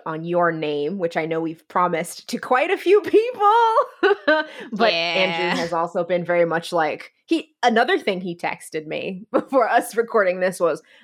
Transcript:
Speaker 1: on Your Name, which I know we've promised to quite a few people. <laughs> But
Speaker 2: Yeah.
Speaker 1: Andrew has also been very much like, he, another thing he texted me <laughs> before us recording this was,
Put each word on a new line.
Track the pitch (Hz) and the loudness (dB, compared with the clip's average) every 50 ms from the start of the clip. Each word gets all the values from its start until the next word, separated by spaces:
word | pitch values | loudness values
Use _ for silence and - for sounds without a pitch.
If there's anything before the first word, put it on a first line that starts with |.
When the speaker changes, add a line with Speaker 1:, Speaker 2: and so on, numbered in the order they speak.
| - | -6
Speaker 1:
on | - 156 156 165 | -8 -8 -6 -4
Your | 170 175 175 175 170 | -2 2 2 2 2
Name, | 165 160 156 151 147 147 147 151 190 | 2 0 -2 -2 -2 -2 -2 -4 -2
which | 196 175 170 - | -2 -4 -2 -2
I | 175 156 | -4 -2
know | 160 160 165 | -2 -2 -4
we've | 165 160 160 - _ - | -4 -4 -8 -10 _ -4
promised | - 190 180 175 175 160 175 - - - - - | 0 0 2 2 0 -2 -4 -6 -10 -14 -10 -8
to | - 220 | -8 -8
quite | - - 254 247 302 349 | -2 0 0 2 2 0
a | 392 | -2
few | - - 349 392 415 | 0 2 4 4 4
people. | 330 320 - 415 453 494 494 392 415 415 440 466 466 453 453 466 508 - - - | 4 4 4 4 4 2 0 2 4 4 6 6 4 4 4 2 0 0 -2 -2
<laughs> | - 392 403 - - - 208 302 311 - - - 427 285 | 0 0 0 2 2 2 2 2 0 -4 -10 -16 -12 -10
But | - 190 233 214 | -2 0 2 2
Speaker 2:
Yeah. | 175 165 165 175 165 | 2 2 0 0 0
Speaker 1:
Andrew | 190 190 180 170 165 170 170 175 180 | 0 0 0 0 -2 -2 -2 -2 -2
has | 170 170 175 | -4 -2 -2
also | 165 170 175 - 190 170 | -2 -2 -2 -2 -4 -2
been | 170 180 175 170 | 0 -2 -2 0
very | 170 175 175 170 | 0 2 2 2
much | 165 160 170 165 - 180 | 2 0 -2 -4 -2 -2
like, | 170 156 151 120 - - - _ _ _ | 0 0 0 -2 -6 -10 -16 _ _ _
he, | - 330 320 - - _ _ - | -2 -2 -2 -2 -6 _ _ 0
another | 240 226 220 247 - 381 | 2 4 4 4 2 2
thing | 311 - - 190 180 | 0 0 -2 -4 -4
he | 190 185 170 | -6 -8 -8
texted | 170 - 156 - 170 - - - 160 156 | -6 -6 -6 -6 -8 -12 -10 -10 -8 -8
me | 156 156 - 131 170 190 185 214 | -6 -8 -8 -6 -8 -10 -10 -8
<laughs> | - | -4
before | - 302 - - 262 269 226 - | -2 -2 -2 0 2 2 2 4
us | 226 233 - - - | 2 0 0 0 -2
recording | 226 233 - - 220 196 185 180 185 | -2 -2 0 0 2 2 2 0 0
this | 180 185 180 - | -2 -2 0 0
was, | 180 165 147 160 - _ _ _ | 0 0 0 -2 -8 _ _ _